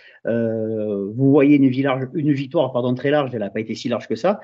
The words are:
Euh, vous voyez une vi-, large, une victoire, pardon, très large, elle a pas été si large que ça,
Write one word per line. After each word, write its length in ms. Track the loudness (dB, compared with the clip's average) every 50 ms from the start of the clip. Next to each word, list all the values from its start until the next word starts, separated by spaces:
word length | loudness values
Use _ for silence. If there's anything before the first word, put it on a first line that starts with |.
| -20 -20 -20 _ _
Euh, 840 | -4 -2 0 0 -2 -2 -2 -4 -4 -4 -4 -4 -4 -4 -4 -4 -6 -2
vous 180 | 2 4 6
voyez 260 | 6 6 6 6 6 6
une 100 | 6 4
vi-, 140 | 2 2
large, 260 | 0 -2 -2 -2 -4 -6 -6
une 180 | -2 0 0
victoire, 400 | 0 0 -2 -4 -2 -2 -2 0
pardon, 240 | -2 -2 -2 -2 -2
très 160 | -2 0 0
large, 200 | 0 0 0 -2 -4
elle 100 | -6 -6
a 60 | -6
pas 100 | -6 -8
été 160 | -6 -6 -8
si 140 | -8 -6 -4
large 180 | -6 -6 -4 -6
que 80 | -6
ça, 240 | -2 0 -2 -2 -2